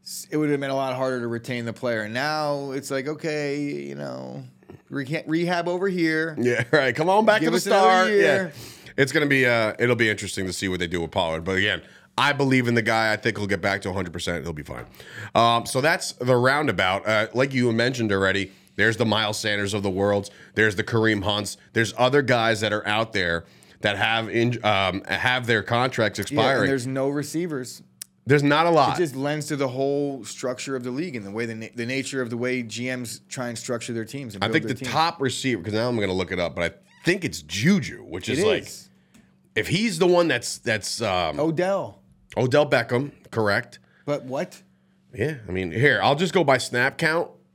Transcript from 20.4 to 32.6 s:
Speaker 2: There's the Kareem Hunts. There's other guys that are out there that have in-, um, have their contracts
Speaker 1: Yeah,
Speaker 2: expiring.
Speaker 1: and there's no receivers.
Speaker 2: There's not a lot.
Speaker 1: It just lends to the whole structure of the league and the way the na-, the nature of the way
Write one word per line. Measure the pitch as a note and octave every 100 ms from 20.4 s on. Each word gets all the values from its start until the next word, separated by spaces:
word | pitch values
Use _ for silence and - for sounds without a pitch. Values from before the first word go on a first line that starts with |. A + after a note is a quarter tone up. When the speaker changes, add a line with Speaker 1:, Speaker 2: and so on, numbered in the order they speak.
| -
Speaker 2:
There's | - A2 F#2+
the |
Kareem | - A#2 A2 G#2
Hunts. | G2 G#2 G2+ - -
There's | A2+ A2 -
other | B2+ C#3+
guys | B2+ A#2+ A2+ G#2+
that | G#2+
are | G#2 G2+
out | G#2+ A2+
there | G2+ F2 E2+ - - - -
that | G#2+ G2
have | A2+ A2+ A2
in-, | G#2+ A#2 A#2
um, | G#2 G2 F#2+ F#2 -
have | F#2 B2 B2+ A#2+
their | A2+
contracts | G2 A#2+ C3 B2+ G#2 G#2
Speaker 1:
Yeah, |
Speaker 2:
expiring. | F#2+ C#3 A#2 C#3
Speaker 1:
and | G2
there's | C3+ B2
no | C3+ C#3
receivers. | C#3+ C#3+ D#3 F3+ C#3+ B2 - - _ - _
Speaker 2:
There's | - D3
not | C#3+ D3
a | E3+
lot. | D#3+ B2 E2
Speaker 1:
It |
just | E3+
lends | C3 C#3+ D3+ D3
to | C#3+
the | C3+
whole | B2+ C#3 C#3+ C#3+ C3+
structure | G2+ - B2+ B2+ -
of | C3+
the | B2
league | B2+ F3+ B2
and | G2
the |
way | G#2+
the | A#2
na-, | A2+ A2+
the | A#2+
nature | A#2 C3+ C3 C3+
of | A#2+
the | A#2
way | B2 B2+